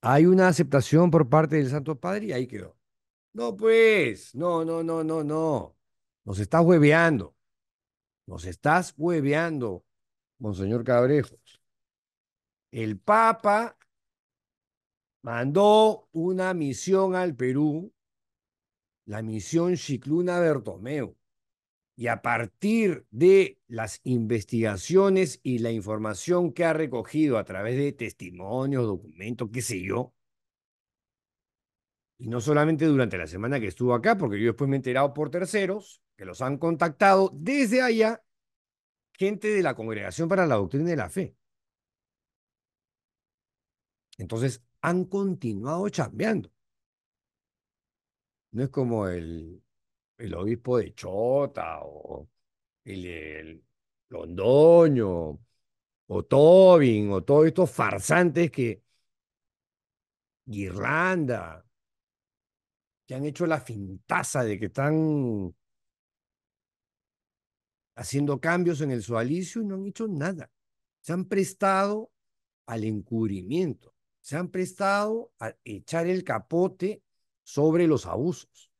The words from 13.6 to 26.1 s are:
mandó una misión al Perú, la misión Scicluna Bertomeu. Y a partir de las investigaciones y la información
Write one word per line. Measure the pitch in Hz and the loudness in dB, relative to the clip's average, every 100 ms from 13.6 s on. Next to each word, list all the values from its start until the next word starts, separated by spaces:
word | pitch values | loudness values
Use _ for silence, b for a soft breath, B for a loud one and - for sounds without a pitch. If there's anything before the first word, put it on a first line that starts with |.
| 226 - _ _ _ _ _ _ _ _ _ _ _ _ _ _ | -2 -10 _ _ _ _ _ _ _ _ _ _ _ _ _ _
mandó | 120 117 131 151 202 214 220 208 _ | -8 -4 -2 4 6 6 6 2 _
una | 165 170 185 185 | -4 -2 -2 -2
misión | 180 143 123 - 190 190 185 | -2 -4 -4 0 2 2 0
al | 180 127 | -4 -2
Perú, | 127 131 151 151 196 _ _ _ _ _ _ _ _ _ _ _ - | -2 0 -2 -2 -10 _ _ _ _ _ _ _ _ _ _ _ -12
la | 104 | -10
misión | 110 110 98 165 170 180 | -8 -8 -2 0 0 -2
Scicluna | - 131 131 160 180 175 | -4 -8 -2 -2 0 0
Bertomeu. | 170 143 107 90 110 147 113 - _ _ _ _ _ _ _ - | 2 0 -4 -12 -8 -8 -8 -12 _ _ _ _ _ _ _ -8
Y | 117 | -4
a | 113 | -4
partir | 123 117 117 _ 202 226 214 151 _ | -2 -2 -4 _ 0 2 0 -2 _
de | 107 175 196 185 - _ | 2 6 6 4 -4 _
las | 113 110 - | -8 -8 -8
investigaciones | - 123 110 117 101 120 110 98 - 180 196 190 180 - | -4 -2 0 -2 -2 -2 -2 -2 0 2 4 2 0 -4
y | - 123 | -6 -4
la | 117 | -2
información | 113 98 107 107 | -6 -6 -6 -6